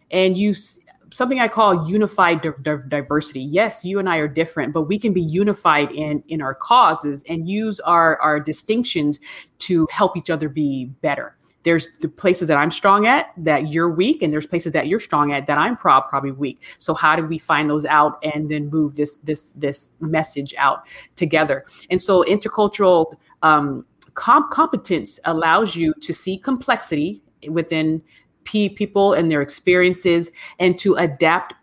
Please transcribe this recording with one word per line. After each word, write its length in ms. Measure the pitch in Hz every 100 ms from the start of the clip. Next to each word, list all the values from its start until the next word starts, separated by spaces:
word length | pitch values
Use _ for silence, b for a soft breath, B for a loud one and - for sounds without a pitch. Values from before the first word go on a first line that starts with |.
| _
And 280 | 185 190 185
you, 140 | 208
s-, 280 | 196 - - _ _ _
something 280 | - 247 262
I 100 | 226
call 380 | 226 208 175 156
unified 540 | 208 208 - 175 160
di-, 100 | 160 143
di-, 240 | 143 147 131
diversity. 540 | 147 131 151 151 135
Yes, 420 | 135 165 220 220 180
you 140 | 196
and 100 | 190
I 60 | 165
are 140 | 151
different, 440 | 139 160 - 135
but 100 | 160
we 140 | 151 208
can 160 | 226
be 80 | 185
unified 720 | 160 170 202 196 175 147 143
in, 320 | 147 151 147 -
in 120 | 160
our 140 | 135 135
causes 640 | - 240 196 156 147 139 -
and 200 | 165 165
use 320 | 208 220 196
our, 360 | 160 170 165 156
our 180 | 151 151
distinctions 800 | 147 147 - 226 240 160 147 147 B B B -
to 280 | - 175 160
help 260 | - 190 175
each 140 | -
other 180 | 160 151
be 360 | 139 147 135 127
better. 500 | 135 151 139 113 - _ _
There's 340 | 170 165 - _
the 100 | 156
places 400 | - 190 185 165
that 80 | 143
I'm 160 | 156
strong 360 | - 202 202 214
at 260 | 277 - -
that 320 | 160 143 151
you're 200 | 160 170
weak, 320 | 160 214 311
and 100 | 160
there's 160 | 151 151
places 240 | 175 170
that 160 | 151 131
you're 140 | 208
strong 320 | - 147 147
at 140 | 143 139
that 100 | 147
I'm 180 | 180 240
prob-, 320 | - 135 -
probably 240 | 139 139
weak. 320 | 131 139 - B B
So 160 | -
how 240 | 156 156 165
do 80 | 160
we 120 | 160
find 320 | - 151 151
those 140 | 151
out 400 | 143 151 151 -
and 240 | 156 151 151
then 220 | 151 147
move 260 | 156 147 143
this, 220 | 147 -
this, 340 | 147 151 -
this 400 | 135 143 139 - _
message 560 | 156 156 160 143 139 -
out 300 | 139 - B B B -
together? 480 | 160 156 151 135 B B B
And 120 | 180
so 220 | - 185
intercultural, 920 | - 208 214 - 208 - 190 175 160 - b _
um, 440 | 160 151 143 131 - _ -
comp-, 360 | - - 285 302
competence 720 | - 320 233 - 170 104 - -
allows 500 | 160 165 175 220 170
you 180 | 165 156
to 140 | -
see 240 | 160 - 185
complexity 840 | - 254 - 240 - 147 160 208 _ _ 147
within 520 | 165 165 160 156 160 b b b _ -
pe-, 240 | 214 202
people 420 | 202 202 202 196
and 180 | 160 170
their 120 | 151
experiences 920 | 143 - - 180 180 180 185 170 170 B B B
and 200 | 180 180
to 160 | 202 180
adapt 580 | 170 139 160 175 - -